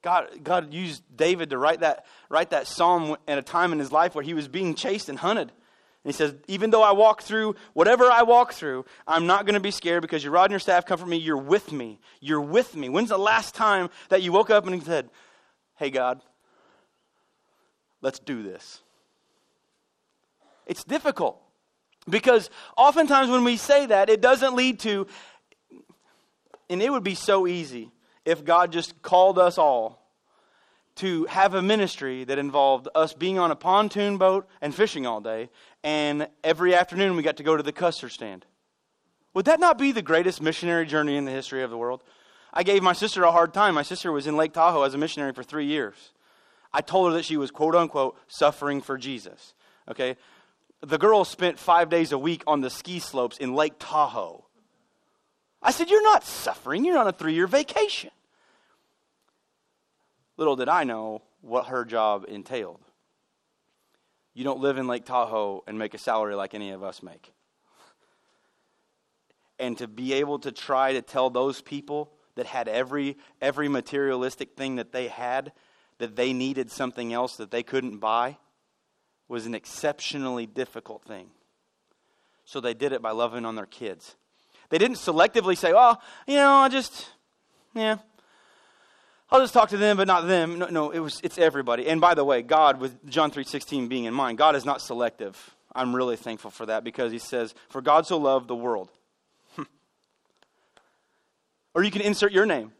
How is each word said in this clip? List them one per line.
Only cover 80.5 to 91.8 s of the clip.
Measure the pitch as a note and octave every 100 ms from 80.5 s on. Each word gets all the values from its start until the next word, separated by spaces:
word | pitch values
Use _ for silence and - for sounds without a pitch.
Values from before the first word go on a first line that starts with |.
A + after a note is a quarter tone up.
| G#2+ B2+ A#2 - G#2+
thing. | _ G2+ F#2 _ _ _ _ _ _ _ _ _ _ _ _
So | C#3+
they | A#2+
did | A2+ C#3
it | C3
by | A2+
loving | A2 A#2 A#2+
on | A2+ A2
their | G2
kids. | - A2 E2+ - _ _ _ _ _ _
They | D#3+
didn't | A#3 A#3+
selectively | - D#3+ G3 A#3 F#3+ F3+
say, | F3+
"Oh, | F#3+ B3 A3+ - - -
you | C#4
know, | C#4
I | C#4 C4+
just, | C4+ A#3 - - _ _ _ _ _ _
yeah, | A#3 A3 G#3+ _ _ _ _ _ _ _ _ _ _ _ _ _
I'll | C4
just | C4
talk | B3 G#3+
to | G3+
them, | G#3 G3
but | F#3+
not | F3+ E3+
them." | F#3 E3 E3+
No, | F3+
no, | E3+ D3
it | E3
was, | D#3 -
it's | F3 -
everybody. | D#3+ C#3 B2 A#2+